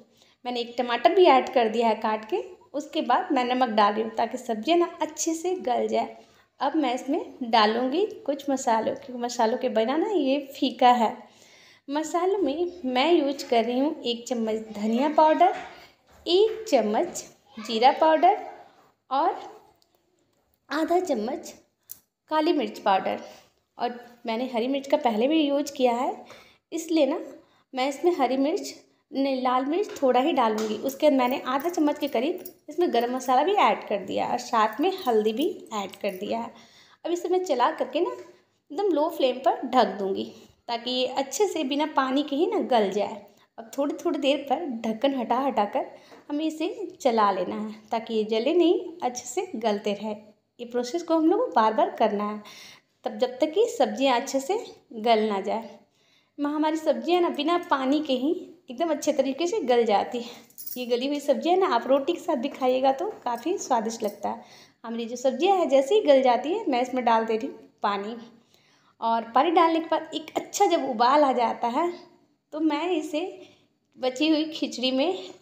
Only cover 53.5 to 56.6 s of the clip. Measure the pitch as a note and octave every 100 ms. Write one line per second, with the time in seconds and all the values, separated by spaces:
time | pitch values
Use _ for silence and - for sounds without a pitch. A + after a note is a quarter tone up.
53.5 | F#4+ A#4 - A#3 G#3+ C4+ A#3+ C4+ C4+ C4+
54.5 | G#4+ - - _ A#3 A3+ A3 G#3+ G3 G3+
55.5 | G#3 A3+ - _ _ _ _ _ - C#4+
56.5 | D4+